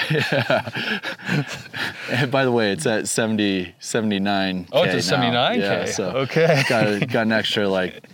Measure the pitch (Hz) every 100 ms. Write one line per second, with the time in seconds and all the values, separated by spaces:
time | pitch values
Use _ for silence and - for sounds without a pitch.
0 | - 151 117 143 - 120 110 - - 208
1 | - - - 151 - - - - - -
2 | - 123 139 135 131 120 104 98 127 107
3 | - - 110 107 104 95 90 - - 120
4 | 107 101 101 98 95 92 87 139 165 90
5 | 85 139 120 120 156 226 101 95 - -
6 | 92 123 135 160 165 143 135 120 107 104
7 | 117 120 110 110 101 110 101 95 90 -
8 | -